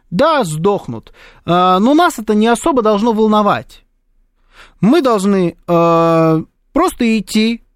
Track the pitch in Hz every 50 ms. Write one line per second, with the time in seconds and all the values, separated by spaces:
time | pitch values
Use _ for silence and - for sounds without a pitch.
0 | _ _ 170 196 285 330 311 277 214 160 151 156 165 202 202 170 - - 117 110
1 | - - - - - - - _ _ 170 175 180 180 185 185 185 208 262 302 320
2 | 349 330 - - 214 - 208 214 220 233 233 - - 339 294 247 208 214 214 196
3 | 226 240 214 214 220 214 214 214 208 196 143 110 - - - - _ _ _ _
4 | _ _ _ _ _ _ _ _ _ _ _ - - - _ _ 175 214 302 349
5 | 269 254 226 196 185 202 202 190 180 170 - - _ - 175 170 170 170 170 165
6 | 165 165 165 165 160 160 160 160 170 - _ _ _ _ - 277 370 - - -
7 | 247 226 220 220 196 - - 214 220 226 233 - _ _ _